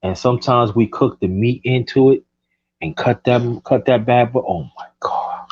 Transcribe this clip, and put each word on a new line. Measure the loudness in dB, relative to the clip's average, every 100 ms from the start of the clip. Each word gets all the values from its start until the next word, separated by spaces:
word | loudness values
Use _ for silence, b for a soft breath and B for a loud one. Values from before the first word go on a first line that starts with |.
And | -6 -2
sometimes | 0 0 2 2 2
we | 2 0
cook | 2 -2 0
the | -4
meat | 0 0 -2
into | -2 -2 0 4 4
it | 4 0 _ _ _ _ _
and | -12 -4
cut | -2 -2
that, | 2 0 0 -6
cut | -2 -2 2
that | 0 2
bad | 2 2
boy. | 0 -4
Oh | -6 -8 -14
my | -20 _
God. | -6 -6 -6 -10 -14